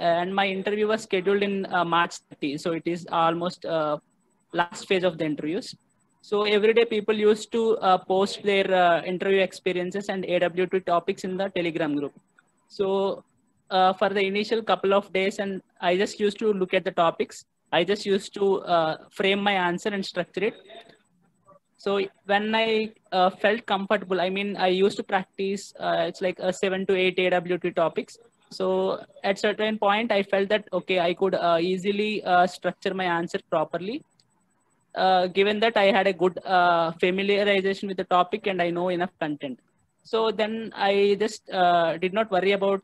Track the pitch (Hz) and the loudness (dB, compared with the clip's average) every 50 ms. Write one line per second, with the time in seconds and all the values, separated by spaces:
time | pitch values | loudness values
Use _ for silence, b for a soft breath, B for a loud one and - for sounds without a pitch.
0 | 170 170 165 170 175 185 196 196 196 196 190 190 190 214 208 214 214 208 220 214 | 0 0 2 0 0 -2 0 0 0 0 -2 -4 -4 -2 -2 0 0 0 0 -2
1 | - - 202 185 175 196 202 202 202 202 196 196 190 - - 180 170 170 165 170 | -2 -4 -4 -2 0 2 0 2 0 0 -2 -4 -4 -2 -2 -2 0 2 2 2
2 | 170 170 - - _ _ - - - 147 135 160 - 180 165 165 - 170 170 170 | 2 0 -2 -10 _ _ -10 -6 -6 -4 -4 -4 -4 -4 -4 -4 -4 -6 -6 -6
3 | 175 - 170 170 165 165 170 170 170 180 - - - - 165 160 151 151 151 151 | -6 -4 0 2 2 2 2 0 -4 -6 -6 -8 -6 -4 -4 -2 -2 -2 -4 -6
4 | - _ _ _ _ _ _ _ _ _ - 170 175 175 - - - - 196 185 | -8 _ _ _ _ _ _ _ _ _ -4 -4 -4 -4 -6 -8 -4 -2 0 0
5 | 180 180 165 156 165 156 151 - 151 151 170 226 262 - - - _ _ _ _ | 0 0 -2 -2 -4 -4 -4 -4 -4 -4 -4 -6 -6 -10 -16 -20 _ _ _ _
6 | _ _ _ _ _ - 208 202 208 208 214 208 208 220 226 233 233 233 220 214 | _ _ _ _ _ -4 -2 0 2 2 2 4 4 4 4 4 2 2 0 -2
7 | 208 - 220 214 214 208 220 214 - - - 233 226 220 214 - 196 190 185 185 | 0 0 0 4 4 4 4 2 -2 -4 -2 0 2 2 2 2 4 4 4 2
8 | - - 190 190 196 196 - - - 202 202 196 190 190 185 185 180 175 170 - | 2 2 2 2 2 0 -2 -4 -2 0 2 2 2 2 4 4 6 6 4 2
9 | - 185 185 170 - 196 196 196 190 185 - - - 190 175 180 180 180 180 202 | 0 -2 -4 -2 0 2 2 2 2 0 -2 -4 -4 -2 -2 -2 -4 -4 -6 -6
10 | 202 - 190 190 175 170 175 180 175 175 165 180 185 180 - 185 185 - 175 170 | -6 -6 -6 -4 -2 -2 0 0 0 0 0 -2 -2 0 -2 -2 0 0 0 0
11 | 170 - 196 - - 185 185 180 196 196 - 180 170 170 156 165 165 147 143 147 | 0 -2 -6 -6 -6 -6 -4 -4 -4 -4 -4 -4 -4 -2 -2 -2 -2 -2 -2 -4
12 | 143 135 - - _ _ _ _ _ _ _ _ _ _ - - 196 190 196 196 | -6 -8 -10 -16 _ _ _ _ _ _ _ _ _ _ -6 -4 -2 0 0 0
13 | 196 196 - - - _ _ _ _ _ _ _ _ - 202 185 185 185 190 - | 0 -2 -4 -6 -12 _ _ _ _ _ _ _ _ -2 2 4 4 4 2 2
14 | 214 196 196 208 196 190 196 208 208 - 233 226 220 214 190 180 - 196 196 202 | 0 0 0 0 -2 0 -2 -2 -2 -2 -2 -2 0 0 -2 0 2 2 2 0
15 | 202 - - 190 190 196 214 - 202 196 190 185 - _ _ - 196 175 180 185 | 0 -2 -2 -2 -2 -2 -2 -4 -6 -6 -8 -10 -12 _ _ -4 -2 0 0 0
16 | 208 208 - - 208 202 202 - 226 214 208 190 185 180 - 185 180 185 175 - | 0 -2 -2 -2 -2 -2 -2 0 0 0 0 0 0 0 0 -2 -2 -2 0 0
17 | 170 165 156 - - - - - - _ _ _ _ _ - 160 175 175 208 208 | 2 2 0 -2 -4 -6 -10 -18 -20 _ _ _ _ _ 0 0 0 0 -2 -2
18 | - 202 196 196 - - - 202 202 196 190 - - - 175 170 160 156 156 - | -2 -2 -2 -2 -2 -6 -4 -2 0 0 0 0 0 0 0 2 2 0 -2 -6
19 | - - - - 196 190 196 208 202 202 202 190 180 175 170 180 - 220 202 196 | -10 -10 -4 -2 0 0 0 2 0 0 0 2 0 0 -2 -2 -4 -4 -4 -4
20 | 190 - - 180 170 - - 180 190 233 - - - - - - - - - _ | -6 -6 -6 -8 -8 -6 -4 -4 -4 -4 -4 -8 -14 -20 -20 -20 -20 -20 -20 _
21 | _ _ _ _ _ _ _ _ _ _ - _ _ _ _ _ - 196 202 202 | _ _ _ _ _ _ _ _ _ _ -20 _ _ _ _ _ -4 -2 -2 -2
22 | 190 - - _ _ 196 202 202 208 214 220 220 226 226 220 220 220 214 - _ | -2 -4 -8 _ _ 0 0 0 0 0 0 0 0 0 0 0 -2 -4 -8 _
23 | _ _ 180 185 180 190 190 - - 202 214 233 - - 208 196 196 - 220 202 | _ _ 0 2 2 2 2 2 0 0 0 0 -2 -4 -4 -2 0 -2 -2 -2
24 | 196 180 190 175 170 190 190 196 202 202 196 175 185 185 185 185 190 208 196 - | -2 -2 -2 -2 -2 -2 -2 -4 -4 -4 -2 0 0 2 2 4 2 2 0 -2
25 | 220 - 208 190 185 - _ - 196 196 196 196 - - - - - 175 170 170 | -4 -4 -4 -4 -4 -6 _ -6 -4 -4 -4 -6 -8 -14 -12 -8 -4 -2 -2 0
26 | 165 170 180 - 190 185 180 - - 185 180 - 208 190 185 190 190 - 196 185 | -2 -2 -4 -4 -4 -4 -4 -2 -4 -4 -2 -2 -2 -2 -2 -2 -2 0 0 2
27 | 185 185 180 - 185 180 180 180 170 175 180 175 - 175 165 175 165 156 - 214 | 2 0 2 0 0 2 0 0 0 -2 -2 -2 -4 -2 0 0 0 0 0 -4
28 | 254 - - - _ _ _ _ _ - - - 190 185 185 185 190 190 - - | -8 -10 -12 -20 _ _ _ _ _ -14 -8 -4 -2 0 0 0 0 -2 -4 -6
29 | - - - - - 202 202 - - 214 196 202 214 220 220 214 - 202 202 214 | -8 -14 -14 -6 -4 -4 -2 0 0 -2 0 0 -2 -2 -2 0 2 2 2 2
30 | 233 226 214 202 196 - - 196 196 196 208 208 208 - - 180 175 - 185 185 | 0 0 0 0 0 0 0 0 0 0 0 -2 -2 -2 -4 -4 -2 0 0 2
31 | 170 175 175 - 196 190 180 - - 170 170 165 170 185 185 190 175 202 202 196 | 2 0 0 0 0 0 0 2 2 2 2 2 2 0 -2 -2 -2 -2 0 0
32 | 214 214 214 190 - - 180 180 180 185 - - - 180 175 _ - 202 185 190 | -2 -2 -2 -4 0 2 4 4 4 4 0 -4 -6 -6 -4 _ -4 -4 -2 -2
33 | 185 175 170 170 175 175 - 190 - _ - 160 156 - - 165 180 202 247 320 | -2 -2 0 -2 -2 -4 -6 -8 -4 _ -2 -2 -2 -2 -4 -6 -6 -8 -10 -10
34 | - _ _ _ _ _ _ _ _ _ _ _ _ _ _ _ _ _ - 180 | -12 _ _ _ _ _ _ _ _ _ _ _ _ _ _ _ _ _ -4 0
35 | 185 185 185 185 180 185 175 190 196 208 214 208 220 226 226 214 196 196 214 196 | 2 4 4 4 2 2 2 2 2 2 2 2 2 2 4 4 4 4 4 4
36 | 190 196 185 160 175 185 175 - - - 190 180 175 175 170 170 165 160 165 165 | 2 2 2 2 0 0 0 -2 -2 0 2 4 4 4 4 2 0 -2 -2 0
37 | 196 180 185 196 202 202 202 196 208 202 202 196 185 196 190 - - 196 185 180 | 0 0 0 0 0 0 2 2 2 2 2 2 2 0 -2 -4 -6 -8 -6 -6
38 | 185 - 185 180 175 - - 214 - 202 190 175 175 175 170 175 180 185 180 170 | -2 2 2 2 2 2 -2 -4 -4 -2 -2 0 0 0 -2 -2 -2 -2 -2 -2
39 | 180 185 - - 165 151 151 143 143 135 123 - _ _ _ _ _ _ _ _ | -4 -4 -6 -6 -6 -6 -6 -6 -8 -10 -12 -14 _ _ _ _ _ _ _ _
40 | _ - - 220 220 220 208 196 220 214 220 226 226 196 - - 202 196 202 202 | _ -4 -2 0 0 0 0 0 -2 -2 -4 -6 -8 -10 -6 -2 0 2 4 4
41 | 202 202 202 190 208 226 - - _ - 196 190 180 175 175 175 165 165 156 170 | 4 4 2 2 0 -2 -4 -8 _ -4 0 2 4 4 4 4 2 2 0 -2
42 | 175 185 180 220 226 220 196 180 180 196 202 190 196 196 196 190 | -2 -2 0 -2 0 0 0 0 2 2 2 2 2 0 0 -2